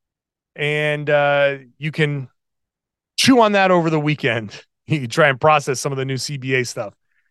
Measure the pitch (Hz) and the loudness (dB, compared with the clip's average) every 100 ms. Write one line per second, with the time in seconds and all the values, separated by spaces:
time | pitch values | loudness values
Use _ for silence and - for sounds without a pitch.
0 | _ _ _ _ _ - 147 151 151 147 | _ _ _ _ _ -6 -4 -2 -2 -2
1 | 147 147 143 143 139 139 127 _ 151 151 | 0 2 2 2 2 -2 -12 _ -8 -2
2 | 147 143 127 _ _ _ _ _ _ _ | -2 -2 -8 _ _ _ _ _ _ _
3 | _ - - 254 214 202 190 175 165 156 | _ 0 4 6 4 4 4 4 2 0
4 | 147 147 131 117 104 - _ _ - 156 | -2 -2 -2 -2 -6 -14 _ _ -6 -4
5 | 120 170 147 127 156 151 147 131 143 135 | -2 2 2 2 2 2 0 -6 -6 -6
6 | 135 131 - 143 131 131 120 127 101 - | -6 -6 -8 -8 -4 -4 -4 -8 -12 -16
7 | _ _ _ | _ _ _